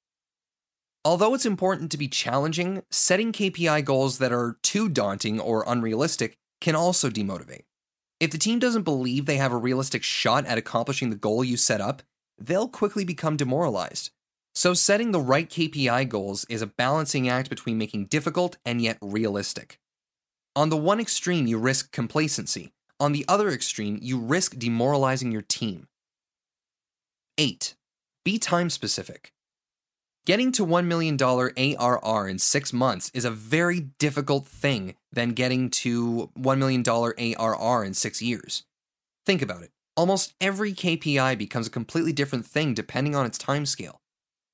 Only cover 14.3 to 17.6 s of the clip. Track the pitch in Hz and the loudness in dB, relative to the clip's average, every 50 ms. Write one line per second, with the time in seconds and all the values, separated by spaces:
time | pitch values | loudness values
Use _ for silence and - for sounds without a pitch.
14.3 | _ _ _ _ - - - 180 180 175 - - 202 208 240 233 202 170 139 123 | _ _ _ _ -2 0 2 2 4 4 4 4 4 4 4 2 2 2 4 4
15.3 | 131 147 165 - - 175 165 160 139 147 135 120 117 127 135 123 110 104 98 101 | 4 4 2 0 -2 -2 -2 0 0 0 2 2 2 2 2 0 -2 -4 -4 -4
16.3 | 98 101 - - 117 110 113 101 - - 123 127 143 160 156 139 - 143 127 123 | -4 -6 -6 -6 -4 -4 -4 -4 -2 0 0 2 2 0 0 0 0 0 0 0
17.3 | 123 127 131 135 - - | 0 0 -2 -4 -8 -8